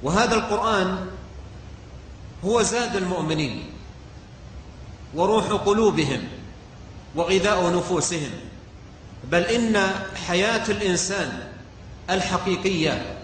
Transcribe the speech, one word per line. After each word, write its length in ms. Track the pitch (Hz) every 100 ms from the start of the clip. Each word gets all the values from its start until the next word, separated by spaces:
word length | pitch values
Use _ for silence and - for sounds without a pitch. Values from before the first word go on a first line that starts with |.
وهذا 320 | 131 180 240 226
القرآن 720 | - 202 214 208 185 185 - - - - - - - - - - - - - - 180
هو 160 | 233
زاد 340 | 220 233 233 190
المؤمنين 680 | 185 180 156 156 143 107 - - - - - - - - - - - - - - - 147
وروح 300 | 190 220 -
قلوبهم 800 | 208 196 208 220 156 147 123 - - - - - - - - - 156
وغذاء 640 | 170 190 190 202 175 175
نفوسهم، 540 | - 180 147 170 143 107 - - - - - - - -
بل 180 | 127 170
إن 500 | 202 233 226 214 190 190 - - -
حياة 420 | 180 208 226 220
الإنسان 760 | 202 202 175 - 196 151 92 - - - - - - -
الحقيقية 1040 | 190 185 180 190 180 190 180 156 113 - -